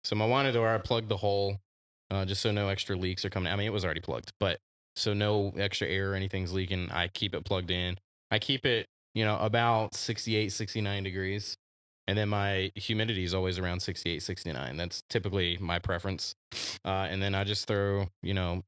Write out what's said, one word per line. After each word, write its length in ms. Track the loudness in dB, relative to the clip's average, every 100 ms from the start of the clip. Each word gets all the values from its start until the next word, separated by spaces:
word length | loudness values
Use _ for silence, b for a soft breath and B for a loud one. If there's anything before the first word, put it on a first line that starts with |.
So 120 | 0 2
my 100 | 4
Winador, 400 | 4 4 4 4
I 120 | 2
plugged 300 | 2 0 0
the 80 | 0
hole, 420 | 2 2 0 -2 _ _ _ _ _
uh, 160 | -2 0
just 160 | 0
so 100 | 2
no 180 | 2 2
extra 260 | 0 -2 -2
leaks 280 | -2 -2
are 60 | -2
coming. 240 | -2 0
I 20 | 0
mean, 120 | 0
it 60 |
was 120 | 0 0
already 140 | -2
plugged, 300 | -2 -6 -6 _
but 200 | 0 0 _ _ _ -2
so 180 | 0
no 400 | 2 4 2 2 0
extra 300 | -2 0 0
air 240 | 0 0
or 40 | 0
anything's 360 | -2 -2 -2
leaking. 360 | -2 0 -2 -2
I 160 | -2 -2
keep 280 | -2 -4 -4
it 100 | -2
plugged 240 | -2 0
in. 260 | -2 0 -4 _ _ _
I 80 | 0
keep 260 | 0 0 2
it, 220 | 2 -2 _ _
you 120 | 2 2
know, 120 | 4
about 560 | 2 4 6 4 2
sixty-eight, 560 | -4 -4 -4 0 0 0
sixty-nine 500 | -2 -4 -2 -2 -2
degrees. 520 | -2 -2 -2 -4 -6 -12 _ _ _ _ 0
And 100 | 2
then 120 | 4
my 420 | 2 2 2 0 -4
humidity 480 | -2 0 2 0
is 120 | 0 2
always 240 | 0 0
around 220 | 0 -2
sixty-eight, 420 | -4 -4 -4 -4
sixty-nine. 520 | -4 -6 -6 -6 -6 -6
That's 280 | -6 -8 -4
typically 480 | -2 0 0 0 -2
my 180 | -2 -2
preference. 560 | 0 -2 -2 -4 -6 -10 _ B B B
Uh, 240 | -2 0 0
and 120 | 0
then 140 | 0 0
I 80 |
just 240 | 0 -2 0
throw, 400 | 0 2 0 -2 _
you 100 | -2
know 300 | 0 0 -2